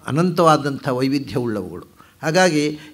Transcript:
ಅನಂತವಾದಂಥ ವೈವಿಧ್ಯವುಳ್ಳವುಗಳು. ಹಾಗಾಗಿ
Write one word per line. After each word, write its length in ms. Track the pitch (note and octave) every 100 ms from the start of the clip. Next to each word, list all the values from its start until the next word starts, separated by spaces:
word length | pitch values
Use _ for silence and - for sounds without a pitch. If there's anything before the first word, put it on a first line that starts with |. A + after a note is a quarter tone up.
| -
ಅನಂತವಾದಂಥ 840 | C3+ F3+ D#3+ E3 D3+ C#3 C3+ C#3+
ವೈವಿಧ್ಯವುಳ್ಳವುಗಳು. 1000 | B2+ C3+ C#3+ C3 C3+ A#2+ G#2 F2+ F2 - - - _
ಹಾಗಾಗಿ 560 | D#3 E3 F#3 D3+ D3 D3+ -